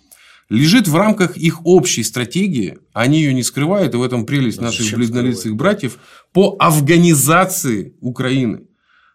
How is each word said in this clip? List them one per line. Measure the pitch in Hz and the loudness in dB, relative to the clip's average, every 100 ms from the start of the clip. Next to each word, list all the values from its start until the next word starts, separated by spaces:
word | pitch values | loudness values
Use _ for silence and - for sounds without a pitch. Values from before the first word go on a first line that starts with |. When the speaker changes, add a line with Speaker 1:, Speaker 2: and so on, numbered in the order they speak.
| _ - _ _ - | _ -20 _ _ -4
Speaker 1:
лежит | 110 156 240 175 | 0 4 4 2
в | 160 | 2
рамках | 214 214 175 - | 2 2 0 0
их | 160 160 165 | -2 -2 4
общей | 185 - - | 4 4 -4
стратегии, | 107 123 113 170 196 135 90 - _ | -6 -6 -4 -2 -2 -2 -6 -8 _
они | 104 123 156 | -2 2 2
ее | 147 | 2
не | 131 | 0
скрывают, | 117 - 151 202 156 | -4 -4 -2 0 -2
и | 120 | -2
в | |
этом | 127 123 110 | -2 -4 -4
прелесть | 143 123 98 | -2 -2 -4
Speaker 2:
Да | 117 | -6
Speaker 1:
наших | 110 110 | -4 -4
Speaker 2:
зачем | 110 | -2
Speaker 1:
бледнолицых | 117 123 123 117 | -2 -2 -4 -4
Speaker 2:
скрывать? | 113 110 | -6 -2
Speaker 1:
братьев, | 170 202 120 - _ - _ | -2 -2 -6 -10 _ -20 _
по | 175 196 - | 2 2 2
афганизации | 170 151 139 170 170 147 123 170 190 - 139 107 - - | 2 2 4 4 6 4 4 2 2 -2 -4 -4 -6 -10
Украины. | 123 120 135 135 120 82 - _ _ _ _ | -10 -6 -4 -2 -2 -4 -12 _ _ _ _